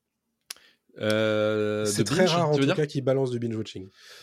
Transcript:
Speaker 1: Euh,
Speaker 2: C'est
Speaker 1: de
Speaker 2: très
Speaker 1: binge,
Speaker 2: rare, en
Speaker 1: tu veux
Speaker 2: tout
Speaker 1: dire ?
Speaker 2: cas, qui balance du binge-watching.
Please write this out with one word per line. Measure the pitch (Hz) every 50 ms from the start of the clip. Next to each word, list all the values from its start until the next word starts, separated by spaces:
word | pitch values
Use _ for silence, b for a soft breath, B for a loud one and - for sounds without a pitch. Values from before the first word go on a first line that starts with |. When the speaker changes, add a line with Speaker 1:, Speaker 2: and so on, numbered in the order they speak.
| _ _ _ _ _ _ _ _ _ - b b b b b b _ _ _ -
Speaker 1:
Euh, | 107 107 107 110 110 110 107 107 107 107 107 107 107 104 107 107 107
Speaker 2:
C'est | 104 101 107 110
Speaker 1:
de | 101
Speaker 2:
très | 135 - 185
Speaker 1:
binge, | 175 160
Speaker 2:
rare, | 175 170 151
en | 151
Speaker 1:
tu | 143
veux | 139
Speaker 2:
tout |
Speaker 1:
dire ? | 131 -
Speaker 2:
cas, | - 151
qui | 147 - 143 127
balance | 135 131 135 135 127
du | 123 120
binge-watching. | 120 117 110 110 110 - - 101 92 98 B B B B B B